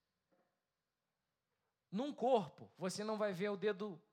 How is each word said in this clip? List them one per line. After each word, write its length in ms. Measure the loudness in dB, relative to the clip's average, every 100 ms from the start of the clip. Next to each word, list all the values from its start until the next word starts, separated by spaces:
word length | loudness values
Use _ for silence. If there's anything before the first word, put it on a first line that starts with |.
| _ _ _ _ _ _ _ _ _ _ _ _ _ _ _ _ _ _ -8
Num 220 | -4 -2
corpo, 580 | 0 4 4 2 -8 -18 -6
você 260 | -4 -2
não 140 | -2 2
vai 160 | 0
ver 160 | 0 -2
o 80 | 0
dedo 440 | 0 0 -4 -8 _